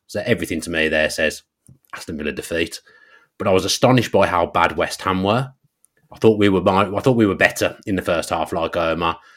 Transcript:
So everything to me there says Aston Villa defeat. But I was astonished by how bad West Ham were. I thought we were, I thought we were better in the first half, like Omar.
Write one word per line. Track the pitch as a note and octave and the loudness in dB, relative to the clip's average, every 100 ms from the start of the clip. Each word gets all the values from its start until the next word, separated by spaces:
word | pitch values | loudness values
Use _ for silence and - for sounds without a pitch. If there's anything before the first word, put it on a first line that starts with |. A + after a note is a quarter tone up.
| _ | _
So | G2+ | -8
everything | - G#2 E2+ F2 | -2 -2 -2 -6
to | E2+ | -4
me | E2 D#2 | -2 0
there | D#2 D2+ | 2 0
says | - D#2 - - _ - - _ | 0 -2 -4 -14 _ -20 -20 _
Aston | - - D2+ | -16 -12 -8
Villa | D2+ | -6
defeat. | C2+ - E2+ E2+ - - _ _ _ _ _ | -8 -6 -4 -4 -6 -18 _ _ _ _ _
But | G2+ | 0
I | |
was | F#2 F#2 | 0 0
astonished | - A#2+ B2+ A#2 | 0 4 2 2
by | G2+ F2+ | 2 2
how | F2+ E2+ | 0 0
bad | F2 E2+ D#2+ | 0 0 0
West | E2 - | -4 -4
Ham | F#2+ F#2 | -4 -2
were. | F#2+ A#2 C3+ - _ _ _ _ _ | 0 0 -2 -12 _ _ _ _ _
I | - | 2
thought | A2+ G#2 | 4 6
we | G2+ | 4
were, | F#2+ F#2+ | 4 4
I | F#2+ G2+ G2 | 2 2 0
thought | C3+ A#2+ | 0 4
we | G#2 | 2
were | |
better | E2+ F2+ - G2 - | 4 0 2 -4 -4
in | - F#2 | -4 -4
the | |
first | F#2 E2+ - | 0 -2 -2
half, | E2+ D#2 | -4 -2
like | F2+ E2 F2+ | -2 -2 -2
Omar. | E2 E2 E2+ E2+ - | -2 0 -2 -4 -10